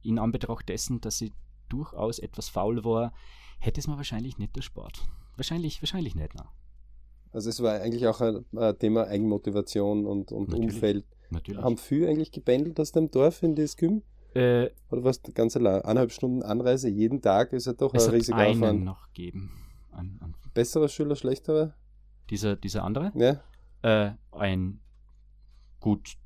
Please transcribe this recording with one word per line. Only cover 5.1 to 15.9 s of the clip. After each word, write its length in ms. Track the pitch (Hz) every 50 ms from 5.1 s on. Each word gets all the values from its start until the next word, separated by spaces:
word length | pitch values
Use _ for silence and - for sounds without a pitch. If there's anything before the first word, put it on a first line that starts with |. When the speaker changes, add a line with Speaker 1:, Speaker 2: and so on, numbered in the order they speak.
| - - - - -
Speaker 1:
Wahrscheinlich, 460 | - 135 - 165 170 170 151 - -
wahrscheinlich 320 | - 151 - 185 165 117 80
nicht, 200 | 78 78 78 -
nein. 120 | - - - - - - - - - - - - - - - - - - -
Speaker 2:
Also 180 | - 110 101 117
es 100 | 113 -
war 180 | 120 110 107 104
eigentlich 260 | 92 117 113 120 123
auch 140 | 113 110 -
ein, 240 | 123 113 107 95 - - -
ein 220 | 113 117 107 104 -
Thema 280 | - 107 110 113 110 98
Eigenmotivation 1000 | 104 98 110 110 104 101 - 107 101 104 101 - - 104 101 101 107 107 104
und, 240 | 101 101 101 95 -
und 180 | 110 110 101 -
Speaker 1:
Natürlich, 240 | - 117 113 113 104
Speaker 2:
Umfeld. 300 | 113 113 104 101 101 - - _ _ - -
Speaker 1:
natürlich. 320 | 92 85 - - 98 -
Speaker 2:
Haben 140 | - 127 117 -
viele 300 | - - 139 147 170 165
eigentlich 220 | 151 151 156 -
gebändelt 480 | - 151 - - 123 131 147 170 160 -
aus 140 | 156 -
dem 180 | - 160 160 156
Dorf 320 | - 131 139 160 165 -
in 140 | - 165 156
das 200 | 147 151 151 -
Gym? 260 | - 170 165 208 220 - - - - - - -
Speaker 1:
Äh, 360 | 127 123 123 120 120 123 123 - - - -
Speaker 2:
Oder 140 | - 123 123
warst 220 | 131 127 - -
du 60 | -
ganz 240 | - - 113 117 -
allein? 260 | 135 120 101 95 98
Eineinhalb 300 | - -